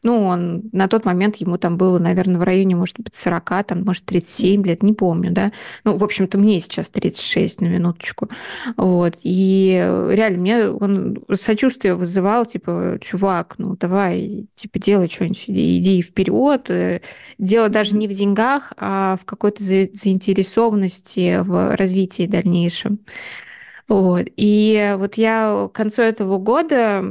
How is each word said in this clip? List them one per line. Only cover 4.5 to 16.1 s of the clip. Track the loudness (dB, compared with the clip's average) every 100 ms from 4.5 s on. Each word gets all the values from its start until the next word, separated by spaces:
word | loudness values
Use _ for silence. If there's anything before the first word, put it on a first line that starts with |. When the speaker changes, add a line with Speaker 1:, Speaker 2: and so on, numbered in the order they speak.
| 2 2
Speaker 1:
лет, | 2
не | 2
помню, | 2 0 0 0
да. | 0 -2 -4 -18 -4
Ну, | -2 0
в |
общем-то, | 0 0 0 4
мне | 4 2
сейчас | -2 -8 -6
тридцать | -2 -4 -4
шесть, | -2 0 -2 -2
на | -2
минуточку. | 0 0 -2 -10 -10 -10 -10 -14 -10 -8 -2
Вот. | 2 2 0 -2
И, | -2 2 4 4 4 2
э, | 2 0 2
реально, | 2 2 0
мне | 0 2 0
он | 0 -2 0 -2 -6 -4
сочувствие | -4 0 2 0 0 -2
вызывал, | 0 -2 0 2 0
типа, | 0 -6 -6 -4 -4 -6
«Чувак, | -6 -2 0 0 -4 -8
ну, | -8 -4
давай, | -2 0 0 -2 -4 -8 -12 -16
типа, | -10 -4
делай | 2 2 2
что-нибудь, | -2 -6 -6 -4
иди, | -2 2 2
иди | 2 2
вперёд». | 0